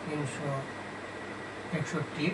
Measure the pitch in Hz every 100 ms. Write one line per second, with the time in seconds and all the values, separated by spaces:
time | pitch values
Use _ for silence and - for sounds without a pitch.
0 | - 151 139 - 143 139 135 - - -
1 | - - - - - - - 175 135 160
2 | 143 - 151